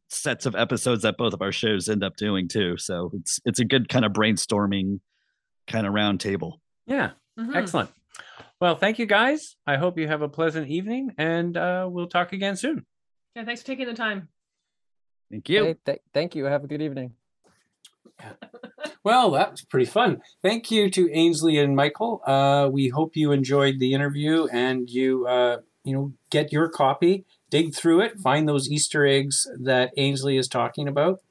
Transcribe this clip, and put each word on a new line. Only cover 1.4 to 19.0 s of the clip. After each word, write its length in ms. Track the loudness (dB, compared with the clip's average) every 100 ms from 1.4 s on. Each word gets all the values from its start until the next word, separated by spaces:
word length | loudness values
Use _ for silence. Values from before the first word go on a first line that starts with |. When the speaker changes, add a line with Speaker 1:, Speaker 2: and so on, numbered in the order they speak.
Speaker 1:
our 100 | -4
shows 340 | -2 0 0 0
end 160 | -2
up 140 | -2 -4
doing 300 | -2 -2 -2
too. 280 | -2 -2 -2
So 340 | -6 -6 -6
it's, 260 | -8 -6 -4 -2
it's 140 | -2
a 60 | 0
good 220 | 0 2
kind 160 | 2
of 80 | 2
brainstorming 880 | 2 2 0 0 0 0 0 -2 -4 -10 _ _ _ _ _ -8
kind 180 | -4 0
of 60 |
round 260 | 0 0 0
table. 400 | -2 -4 -6 -12 _ _ -6
Speaker 2:
Yeah. 260 | -4 -4 -8 _ -12
Speaker 3:
Mm-hmm. 160 | -6 -4
Speaker 2:
Excellent. 340 | -2 -4 -4 _ _ -20 -20 -20 -20 _
Well, 160 | 0 2
thank 240 | 0 -2
you 60 | 2
guys. 500 | 4 4 0 -6 -10 -2
I 120 | 0
hope 200 | 0 -2
you 100 | -2
have 140 | -2
a 80 | -4
pleasant 380 | -2 -2 -2 -4
evening, 420 | -6 -6 -6 -6 -4
and, 380 | -2 -2 -2 -2
uh, 300 | -2 -4 -6
we'll 160 | -8 -4
talk 240 | -2 -2
again 220 | -4 -6 -4
soon. 280 | -4 -6 -10 _ _ _ _ -14
Speaker 3:
Yeah, 80 | -10
thanks 160 | -10
for 60 | -10
taking 200 | -8 -8
the 60 |
time. 360 | -6 -6 -6 -10 _ _ _ _ _ _ _ _ _ _
Speaker 1:
Thank 200 | -12 -2
you. 140 | 0 0
Speaker 4:
Hey, 100 | -2 -6
th-, 160 | -6 _
thank 220 | -4 -4 -4
you. 100 | -2
Have 180 | -2
a 40 | -4
good 140 | -8
evening. 320 | -6 -8 -12 -16 _ _ _ _ _ _ -20 _ _ _ -20 -20 -20 -20 -20 -14 -14 -6